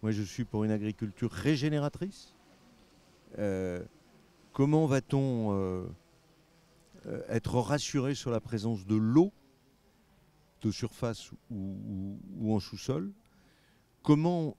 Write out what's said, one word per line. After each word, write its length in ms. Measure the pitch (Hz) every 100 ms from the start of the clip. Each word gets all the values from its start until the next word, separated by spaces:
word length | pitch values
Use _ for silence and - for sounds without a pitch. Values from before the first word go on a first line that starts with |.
Moi, 100 | 107
je 100 | 107
suis 220 | 98 -
pour 180 | 117 107
une 80 | 107
agriculture 600 | 107 107 104 107 - 117
régénératrice. 1040 | 95 107 151 147 151 143 127 185 - - _ _ - - - - - _ _ - -
Euh, 440 | 101 95 92 87 87 - _ - _ _ -
comment 340 | - 139 151 160
va-t-on, 640 | 135 - 139 135 120 110
euh, 320 | 98 95 90 90 87 _ _ _ _ _ _ _ _ _ - -
euh, 140 | - -
être 300 | 113 - 120
rassuré 560 | 120 143 - 143 131
sur 160 | 139 -
la 100 | 113
présence 460 | - 113 107 110 95
de 80 |
l'eau, 380 | 107 110 131 190 - _ _ _ _ _ _ _ _ _ _ _ _
de 100 | 110
surface 600 | 98 117 - 120 107 - - _
ou, 60 | 110
ou, 600 | 95 98 107 98 98 101 95 -
ou 160 | 107
en 60 | 107
sous-sol ? 520 | - - - 139 196 202 _ _ _ _ _ _ _ _
Comment 540 | - 151 165 175 151